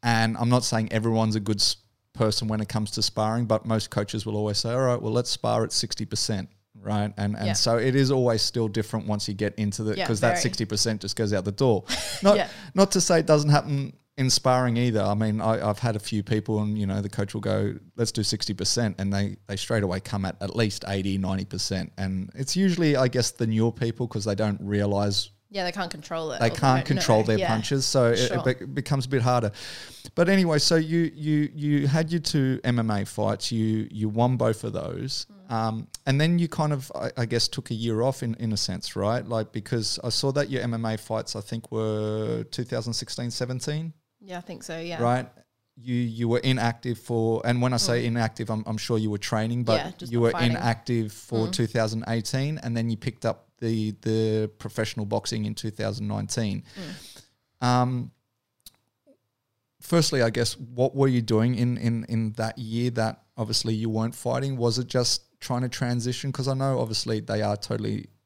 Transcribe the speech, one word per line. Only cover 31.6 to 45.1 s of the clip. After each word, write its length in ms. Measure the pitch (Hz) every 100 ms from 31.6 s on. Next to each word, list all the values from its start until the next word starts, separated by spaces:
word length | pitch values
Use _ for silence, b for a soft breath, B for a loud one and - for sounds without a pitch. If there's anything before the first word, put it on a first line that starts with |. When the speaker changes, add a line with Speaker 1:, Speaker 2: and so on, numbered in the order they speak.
| 147 147 143
Speaker 1:
had 220 | 156 160
your 100 | 175
two 380 | 147 156 131 127
M 160 | 127 120
M 100 | 110
A 140 | 104 98
fights, 460 | - 104 107 -
you, 360 | 117 110 110 107
you 160 | 107 107
won 280 | 110 123 123
both 260 | 113 110
of 80 | 107
those, 520 | 85 80 87 131 - -
Speaker 2:
Mm. 260 | 202 190
Speaker 1:
um, 360 | 113 113 110 - - -
and 140 | 135
then 180 | 156 175
you 80 | 170
kind 240 | - 151
of, 180 | 143 131 -
I, 160 | - -
I 80 | 117
guess, 220 | 117 -
took 200 | - -
a 20 |
year 280 | 110 117 110
off 220 | 127 131
in, 120 | 123 110
in 180 | 113
a 40 | 104
sense, 380 | - 92 - 101
right? 300 | 101 120 113
Like, 240 | 113 110
because 480 | 113 101 120 107 -
I 60 | 120
saw 220 | - 139
that 160 | 135 143
your 120 | 131
M 120 | 120
M 120 | 117 117
A 120 | 110
fights, 380 | - 110 - 110
I 60 |
think, 300 | - 113 -
were 720 | 113 110 107 107 107 110 113 113
two 120 | - 120
thousand 280 | 120 113
sixteen, 380 | 113 - - 120
seventeen? 600 | - 123 127 - 151 165 - _ _
Speaker 2:
Yeah, 140 | 196 175
I 40 |
think 220 | 175 175
so, 160 | - 165
yeah. 220 | 170 165
Speaker 1:
Right? 260 | 120